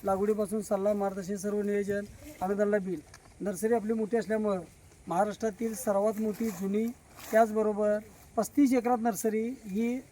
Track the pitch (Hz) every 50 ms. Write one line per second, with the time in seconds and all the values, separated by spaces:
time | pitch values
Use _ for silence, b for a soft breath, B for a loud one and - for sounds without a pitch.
0 | - 196 190 190 202 208 214 208 214 202 214 220 202 - 214 196 190 208 214 208
1 | 202 196 190 196 185 170 202 202 175 208 202 208 208 202 202 202 202 190 202 202
2 | 202 208 - - - - - - 185 185 202 196 208 208 208 208 185 190 185 151
3 | - - - - - - - - - 196 202 165 196 220 233 233 196 214 226 220
4 | 220 196 233 233 208 185 220 214 214 208 196 185 165 - - - - - - -
5 | - - 165 175 202 208 196 - - 220 202 - 233 226 220 196 - 220 202 196
6 | 202 220 220 208 220 214 208 - 233 226 196 170 196 196 196 208 226 233 247 -
7 | - - - - - - - 220 233 220 214 214 214 214 208 202 208 208 208 214
8 | 214 - - - - - - - 208 - - - 294 254 254 254 208 240 247 240
9 | 226 233 214 165 - 220 208 220 220 233 262 - - 214 185 208 233 233 240 262
10 | 254 -